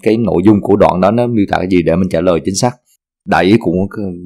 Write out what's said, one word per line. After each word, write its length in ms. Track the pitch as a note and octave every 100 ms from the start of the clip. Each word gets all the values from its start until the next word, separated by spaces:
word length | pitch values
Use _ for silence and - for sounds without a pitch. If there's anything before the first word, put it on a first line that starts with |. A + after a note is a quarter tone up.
cái 140 | - A2+
nội 240 | A2 E2+ G2
dung 160 | G#2
của 140 | - G2+
đoạn 260 | E2+ F2
đó 100 | F#2
nó 160 | A#2 A#2+
miêu 180 | A2+ G2
tả 80 | E2
cái 100 | F2+
gì 140 | F2+
để 120 | E2 E2+
mình 140 | F#2+
trả 120 | E2
lời 180 | F2+ E2 E2+
chính 100 | F#2+
xác. 160 | B2 - _ _ _ _ -
Đại 200 | D#2 F2+
ý 120 | A2+
của 120 | F2 F2 G2 G#2+ G2 F2